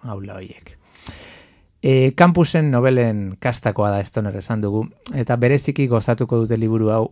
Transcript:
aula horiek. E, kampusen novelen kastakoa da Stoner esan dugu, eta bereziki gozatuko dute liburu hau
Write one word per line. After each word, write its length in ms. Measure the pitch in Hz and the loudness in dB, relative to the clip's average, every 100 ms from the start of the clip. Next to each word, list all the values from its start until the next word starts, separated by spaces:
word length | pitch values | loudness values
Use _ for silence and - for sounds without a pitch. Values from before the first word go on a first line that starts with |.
aula 320 | 123 104 98 | -12 -12 -12
horiek. 420 | 98 95 - - - _ _ - - - - - _ _ _ | -14 -16 -20 -20 -20 _ _ -20 -20 -20 -20 -20 _ _ _
E, 300 | - 131 131 135 | 2 4 4 6
kampusen 520 | 175 175 160 170 151 | 4 6 2 2 2
novelen 640 | 123 131 127 117 107 98 95 | 2 2 2 2 0 -4 -4
kastakoa 540 | 127 117 - 98 104 | -4 -2 -4 0 0
da 120 | 101 | 0
Stoner 320 | 98 - 104 101 | -2 -4 -4 -6
esan 240 | - 110 | -6 -4
dugu, 280 | 104 104 113 - - | -2 -2 -4 -10 -10
eta 220 | 143 113 123 | -6 -2 0
bereziki 500 | 123 139 - 139 135 | 2 0 -2 -2 0
gozatuko 540 | 117 110 117 120 120 | 0 0 -2 0 0
dute 140 | 113 113 | 0 0
liburu 340 | 113 110 107 | 0 0 2
hau 140 | 110 113 | 0 -2